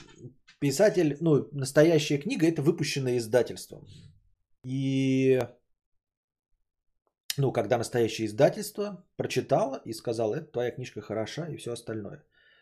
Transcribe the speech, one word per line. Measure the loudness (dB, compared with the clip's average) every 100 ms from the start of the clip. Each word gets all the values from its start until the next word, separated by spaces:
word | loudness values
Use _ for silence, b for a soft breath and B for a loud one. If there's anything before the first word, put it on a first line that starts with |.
| -20 -20 -20 -20 _ _
писатель, | -2 4 4 4 2 2
ну, | 2 2 2
настоящая | -6 0 4 6 4 2 -2
книга — | -2 0 2
это | 2
выпущенное | 2 2 -2 -2 -2 -2
издательством. | 2 2 2 -4 -14 -20 -20 -20 -20 -20 _ _ _ _ -8
И, | -4 0 2 2 4 4 4 0 -10 _ _ _ _ _ _ _ _ _ _ _ _ _ _ _ _ -8 -2
ну, | -2
когда | 0 0 0
настоящее | 0 0 0 0 -4
издательство | 2 2 2 -8 -8 -8 -10 _ -8
прочитало | -4 -4 0 0 0 -4
и | -10
сказало: | -8 -6 -2 -2
«Это | -4 -6
твоя | -6 -4
книжка | -6 -12 -12
хороша» | -8 -6 -6 -8 -10
и | -10
все | -10
остальное. | -10 -10 -10 -10 -14 _ _ _ _